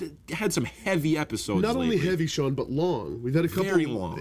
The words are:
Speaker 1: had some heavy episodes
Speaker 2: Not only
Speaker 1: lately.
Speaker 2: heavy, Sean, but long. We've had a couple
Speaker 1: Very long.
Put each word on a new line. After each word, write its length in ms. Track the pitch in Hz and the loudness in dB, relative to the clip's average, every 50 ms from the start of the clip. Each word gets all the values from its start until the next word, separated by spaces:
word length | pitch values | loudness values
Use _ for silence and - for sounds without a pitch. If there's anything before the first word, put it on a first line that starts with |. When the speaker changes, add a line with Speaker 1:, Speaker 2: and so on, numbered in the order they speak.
| 180 156 151 - - - 156 | -10 -12 -12 -14 -12 -8 -6
Speaker 1:
had 200 | - 214 202 - | -2 -2 0 0
some 120 | 180 120 | -2 -2
heavy 520 | - - - - 202 190 165 143 156 156 | -4 -6 -6 -2 0 0 2 2 2 2
episodes 460 | 151 147 - 113 107 - - - 185 196 | 0 0 -2 -4 -4 -2 0 0 2 2
Speaker 2:
Not 140 | 220 240 | 2 2
only 140 | 262 254 240 | 2 2 2
Speaker 1:
lately. 180 | 226 170 143 180 | 2 2 2 2
Speaker 2:
heavy, 180 | 185 160 165 | 2 2 0
Sean, 280 | 147 - 156 143 135 139 | 0 0 0 0 0 0
but 160 | 135 120 - | -2 -2 -2
long. 520 | 127 147 170 180 160 113 95 71 73 117 120 | -2 0 0 0 0 -2 -4 -6 -6 -6 -2
We've 100 | 127 135 | 0 2
had 120 | 160 175 | 2 2
a 40 | 170 | 2
couple 180 | 180 185 190 | 0 0 0
Speaker 1:
Very 200 | 196 190 175 156 | 4 4 4 4
long. 340 | 135 120 104 92 82 - 143 | 2 0 -2 -4 -4 -6 -4